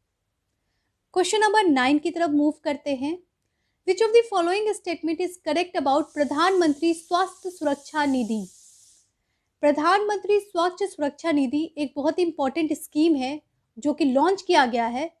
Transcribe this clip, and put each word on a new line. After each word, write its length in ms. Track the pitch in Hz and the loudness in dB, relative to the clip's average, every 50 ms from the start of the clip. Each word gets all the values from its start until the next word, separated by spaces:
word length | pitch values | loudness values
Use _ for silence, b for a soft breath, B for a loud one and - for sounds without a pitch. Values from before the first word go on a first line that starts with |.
| _ _ _ _ _ _ _ _ _ _ _ _ _ _ _ _ _ _ _ _ _ _ - | _ _ _ _ _ _ _ _ _ _ _ _ _ _ _ _ _ _ _ _ _ _ -2
क्वेश्चन 280 | 359 359 370 - 427 | 0 0 2 2 2
नंबर 260 | 427 427 403 427 415 349 | 2 4 4 4 4 4
नाइन 300 | 277 262 247 262 294 294 | 4 4 4 2 2 0
की 120 | - 349 | 0 -2
तरफ 180 | 349 339 339 330 | -4 -2 -2 0
मूव 220 | 294 294 294 302 294 - - | 2 2 2 0 -2 -4 -6
करते 320 | 311 285 285 - 294 277 | -6 -6 -6 -4 -6 -6
हैं। 220 | 247 262 294 339 359 - _ _ _ _ _ _ _ _ _ _ _ - | -4 -4 -6 -6 -8 -10 _ _ _ _ _ _ _ _ _ _ _ -4
Which 140 | 359 381 370 440 | -2 0 0 2
of 80 | 427 440 | 4 4
the 80 | 466 466 | 4 4
following 420 | 466 403 370 339 339 370 415 427 427 | 4 0 -2 0 0 0 -2 -2 -2
statement 500 | 392 - - 359 330 339 - 311 330 311 | -4 -4 -6 -8 -8 -6 -4 -4 -4 -4
is 140 | 359 359 359 - - | -6 -6 -8 -8 -6
correct 340 | 320 302 330 359 359 - | -4 -2 -2 -2 -4 -4
about 360 | 359 269 277 269 302 302 - - | -4 0 2 2 0 0 -2 -2
प्रधानमंत्री 800 | 294 294 247 294 285 330 381 392 370 349 311 277 - 330 339 330 | -4 -2 -2 0 0 2 2 4 4 2 2 2 2 0 0 0
स्वास्थ्य 560 | 330 - - 359 339 381 359 - - - 370 | -2 -4 -2 0 0 0 -2 -6 -10 -12 -12
सुरक्षा 540 | 359 - 311 294 285 277 - - - 311 294 | -8 -4 -4 -4 -4 -4 -8 -6 -4 -2 0
निधि? 420 | 285 262 254 240 202 226 214 190 180 - - - - - - _ _ _ _ _ _ _ _ _ _ _ _ _ _ _ _ - | 0 0 0 -2 -2 -4 -6 -6 -10 -16 -20 -20 -20 -20 -20 _ _ _ _ _ _ _ _ _ _ _ _ _ _ _ _ 0
प्रधानमंत्री 760 | 294 285 294 294 339 381 415 415 415 415 392 392 370 415 403 | 2 2 2 2 2 2 2 2 -2 -4 -4 -2 0 0 0
स्वास्थ्य 480 | 403 - - 349 339 359 359 - 403 | 0 -2 -2 -2 -2 -2 -2 -4 -6
सुरक्षा 440 | 381 - - 294 285 285 - - 330 | -6 -6 -4 -6 -6 -6 -4 -4 0
निधि 300 | 311 294 277 247 247 294 320 330 - | 0 0 0 0 -2 -4 -4 -4 -6
एक 160 | 294 302 254 - | -8 -8 -6 -6
बहुत 240 | 285 269 311 320 - | -4 -4 -2 0 0
इंपॉर्टेंट 540 | 359 339 320 - 277 262 254 330 320 302 311 | -2 -2 -2 -2 -4 -2 -2 -2 -2 -2 -4
स्कीम 420 | - - - - 294 311 339 311 | -6 -8 -6 0 2 2 2 2
है 240 | 269 254 262 294 302 - _ _ _ _ _ _ | 2 -2 -4 -6 -8 -12 _ _ _ _ _ _
जो 160 | 220 220 285 285 | -6 -4 -2 -2
कि 120 | - 330 | 0 0
लॉन्च 360 | 269 247 269 302 359 392 381 | 2 2 2 2 2 0 0
किया 240 | - - 349 311 269 | 0 2 4 4 4
गया 200 | 240 220 233 233 | 4 2 -2 -2
है, 220 | 226 233 254 302 339 - - | -2 -4 -6 -6 -8 -10 -12